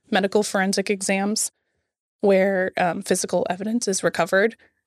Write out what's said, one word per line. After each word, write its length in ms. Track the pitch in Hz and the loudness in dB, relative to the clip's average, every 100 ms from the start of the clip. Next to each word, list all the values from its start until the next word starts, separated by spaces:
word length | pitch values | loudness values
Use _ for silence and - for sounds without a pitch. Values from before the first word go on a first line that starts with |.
| - | -2
medical 320 | 190 196 208 | 0 2 2
forensic 480 | 208 202 190 202 190 | 0 0 0 0 -2
exams 600 | 202 196 196 202 214 - _ _ _ _ _ _ _ | -2 -2 -2 0 -2 -4 _ _ _ _ _ _ _
where, 500 | 208 190 196 190 190 - | 2 4 4 0 -2 0
um, 260 | 180 170 | -2 -2
physical 420 | - 185 - 180 - | -2 -2 0 -2 -2
evidence 360 | 180 202 233 220 | -4 -4 -4 -2
is 160 | 185 | -2
recovered, 520 | 175 - 170 190 220 - _ _ | -2 -2 0 2 0 -2 _ _